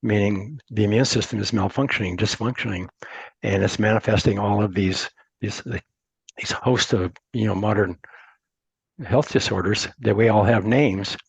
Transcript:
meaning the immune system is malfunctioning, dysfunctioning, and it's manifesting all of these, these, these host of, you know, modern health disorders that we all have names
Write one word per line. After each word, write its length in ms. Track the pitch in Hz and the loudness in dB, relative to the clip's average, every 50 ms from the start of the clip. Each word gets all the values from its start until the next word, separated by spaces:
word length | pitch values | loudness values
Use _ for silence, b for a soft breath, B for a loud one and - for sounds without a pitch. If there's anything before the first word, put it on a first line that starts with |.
meaning 580 | - 120 107 104 101 101 104 98 95 107 151 143 - _ | -2 0 0 2 2 2 0 -2 -6 -8 -12 -16 -16 _
the 120 | - 107 110 | -2 0 2
immune 220 | 101 104 110 131 | 4 4 4 2
system 340 | 127 - 120 107 - - 110 | 2 2 -2 -2 -2 -4 -4
is 120 | 101 92 | -4 -2
malfunctioning, 640 | - 110 95 98 - - 135 139 - - 107 92 90 | -2 0 -2 -2 -2 -2 -2 -2 -2 -2 -4 -4 -4
dysfunctioning, 720 | 90 101 101 - - 110 113 127 - - 117 101 92 92 92 - _ B B B B B B B B _ | -2 -2 -2 -2 -2 -4 -6 -4 -4 -6 -6 -6 -6 -8 -10 -12 _ B B B B B B B B _
and 200 | 113 98 98 95 | -2 0 2 2
it's 160 | 101 - - | 0 0 0
manifesting 600 | 107 107 110 110 - - 113 101 - - 104 98 | 2 2 2 2 2 2 0 2 2 2 2 2
all 240 | 101 101 104 104 107 | 0 0 0 0 0
of 100 | 104 92 | 0 0
these, 360 | 92 101 92 92 - - - _ b b b b _ | 0 0 0 0 -2 -6 -8 _ b b b b _
these, 200 | - 104 101 - | -8 -8 -8 -8
these 880 | - - 120 - - _ _ _ _ _ _ _ _ _ - - - - | -10 -8 -10 -10 -10 _ _ _ _ _ _ _ _ _ -16 -12 -8 -6
host 420 | - - - - 127 120 - - - | -6 -4 0 2 2 2 2 0 0
of, 180 | 113 90 90 - - _ _ _ | 0 0 0 -4 -8 _ _ _
you 120 | 123 110 | -2 0
know, 100 | 110 98 | 0 0
modern 420 | 95 98 107 107 101 104 92 90 - B B B B B B B B B _ _ _ _ _ _ _ _ _ _ _ 151 | 0 0 0 2 2 2 0 0 -8 B B B B B B B B B _ _ _ _ _ _ _ _ _ _ _ -8
health 260 | 104 98 127 147 - | 0 0 0 0 2
disorders 560 | - 135 - - - 95 92 90 104 - - - - _ | 0 -2 0 0 -2 -2 0 0 0 -2 -2 -6 -10 _
that 160 | 131 117 107 | 0 0 2
we 140 | 98 113 113 | 4 4 4
all 140 | 113 107 104 | 6 4 4
have 220 | 107 117 113 92 | 4 4 2 2
names 520 | 104 113 131 147 139 95 95 101 - - - - | 2 2 4 4 2 2 -2 -4 -6 -8 -10 -12